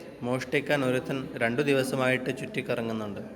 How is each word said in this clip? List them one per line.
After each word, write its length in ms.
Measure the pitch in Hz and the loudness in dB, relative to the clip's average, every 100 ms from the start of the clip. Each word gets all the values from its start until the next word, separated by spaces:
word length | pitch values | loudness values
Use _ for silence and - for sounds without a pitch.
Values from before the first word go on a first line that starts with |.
| - - | -14 -6
മോഷ്ടിക്കാൻ 640 | 120 127 127 147 135 147 131 | -2 -2 0 0 2 2 4
ഒരുത്തൻ 420 | 127 - 135 131 127 | 2 0 -4 -4 0
രണ്ടു 240 | 117 120 | 0 2
ദിവസമായിട്ട് 760 | 143 135 123 135 131 127 127 127 | 4 4 4 2 2 2 0 -4
ചുറ്റിക്കറങ്ങുന്നുണ്ട്." 840 | 139 - 127 117 113 113 107 101 - | -4 -4 -2 -2 -2 -2 -4 -6 -10